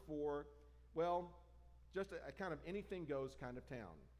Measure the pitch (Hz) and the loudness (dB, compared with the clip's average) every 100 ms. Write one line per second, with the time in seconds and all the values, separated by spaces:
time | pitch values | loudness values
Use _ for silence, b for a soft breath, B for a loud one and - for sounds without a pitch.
0 | - 151 147 143 147 - B B B 160 | -2 2 4 2 0 -10 B B B 4
1 | 170 175 180 - - - - - - 185 | 6 6 2 -6 -16 -18 -16 -16 -4 0
2 | 190 165 139 135 190 147 147 196 196 185 | 0 -2 -4 -2 0 0 0 -2 0 0
3 | 156 139 135 - 127 123 - 127 98 82 | 2 4 2 0 -4 -4 -4 -4 -4 -8
4 | - | -14